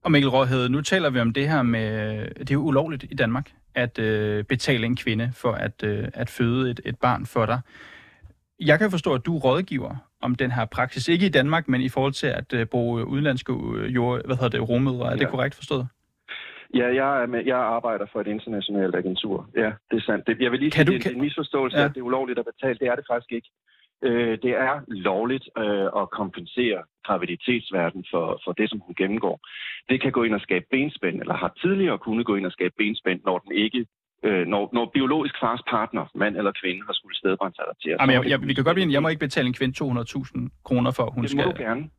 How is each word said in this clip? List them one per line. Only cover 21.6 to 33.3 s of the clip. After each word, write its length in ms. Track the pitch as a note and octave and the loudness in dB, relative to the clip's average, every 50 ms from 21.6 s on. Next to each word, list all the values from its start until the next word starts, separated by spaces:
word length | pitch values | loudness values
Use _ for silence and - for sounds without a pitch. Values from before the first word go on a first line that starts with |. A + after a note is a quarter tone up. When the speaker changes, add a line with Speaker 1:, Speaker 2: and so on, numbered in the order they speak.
| C3 B2 - D3 | 0 2 4 2
Speaker 1:
Ja. 60 | C#3+ | 2
Speaker 2:
at 60 | C#3+ C#3+ | 2 0
det 60 | C3 | -4
er 40 | B2 | -2
ulovligt 340 | A#2+ B2+ C3 C3+ B2 B2 A#2+ | -2 0 0 0 -2 -2 -4
at 60 | A2+ | -4
betale. 340 | A#2 - _ - C3 B2 A2 | -6 -8 _ -2 -2 0 0
Det 100 | C3+ B2 | 0 0
er 60 | A#2+ | 0
det 100 | A#2 A2 - | -2 -2 -2
faktisk 220 | A#2+ A#2+ A#2+ - | -4 -4 -2 -6
ikke. 180 | A#2+ A#2 _ _ _ _ _ _ _ _ _ _ _ _ | -8 -8 _ _ _ _ _ _ _ _ _ _ _ _
Øh, 360 | - C3 A#2 A#2+ A#2+ A#2 A2+ A2 | 0 2 2 4 2 2 0 0
det 80 | - B2 | 0 0
er 300 | A#2+ G#2+ C3 B2+ C#3 D3 C3 - | 2 2 2 0 0 -2 -6 -8
lovligt, 600 | A#2 F#2+ F2+ G2+ F#2+ G2 A2+ B2 C3+ C3+ - - _ A2+ | -10 -2 0 0 2 2 0 0 -2 -4 -6 -8 _ -2
øh, 300 | A2 G#2 G#2 G2 G2 F#2+ - G#2 | 0 0 2 2 0 0 0 -2
at 100 | G2 - | -4 -2
kompensere 720 | - - G#2 F#2 - - F2 E2+ - B2 B2 A#2 G#2 F2+ D#2+ _ _ _ - | -4 -6 -6 -6 -6 -12 -14 -6 -2 0 2 2 0 -2 -4 _ _ _ -4
graviditetsværten 1000 | - G2+ F2+ F2 F2 F2 E2+ - - B2 A#2 - - F#2+ F#2 E2+ E2+ - F#2 F2+ - | -2 -2 -2 0 -4 -6 -4 0 0 0 0 -2 -2 0 0 0 0 -2 -6 -10 -2
for, 300 | - F2 E2 F2 F2 - - | -2 0 0 0 -2 -4 -4
for 80 | F#2 | -6
det, 180 | F2+ - G#2+ G#2+ | -2 0 0 -2
som 100 | A2 G#2 - | -2 -8 -10
hun 80 | - F2+ | -10 -2
gennemgår. 460 | - F#2+ F#2+ G#2 A2+ - F#2 - - - - - - - - - - _ - | -2 0 0 0 0 -2 -2 -4 -4 -10 -18 -16 -14 -12 -12 -14 -14 _ 0
Det 120 | B2+ C3 | 0 2
kan 100 | - C3+ | 2 2
gå 100 | B2+ B2 | 2 2
ind 120 | A#2 A2+ G#2+ | 2 2 2
og 60 | G2+ | 0
skabe 240 | - - F#2+ F2 - _ | 0 0 0 0 0 _
benspænd, 500 | - C3 C#3 D#3 - - - F2+ E2 - | 0 0 0 0 -2 -2 -4 -2 -2 -2
eller 140 | - - F2+ | -4 -4 -4
har 180 | F2 F2+ E2+ - - | -2 -2 -4 -4 -2
tidligere 360 | - F3 G3 G3 F#3+ E3+ A2+ F#2 | 0 0 2 4 2 2 0 -2
kunnet 280 | - A#2 G#2+ A2+ A#2 | -2 -2 -2 0 2
gå 80 | A2 G#2 | 2 0
ind 120 | G2+ F#2+ | 0 0
og 60 | F2+ | -4
skabe 220 | - - F2+ F2+ _ - | -2 -2 -2 -2 _ 0
benspænd, 420 | A2 G#2 A2+ - _ F#2+ F#2 - - | -2 -2 -2 -2 _ -2 -2 0 0
når 140 | F#2+ | -2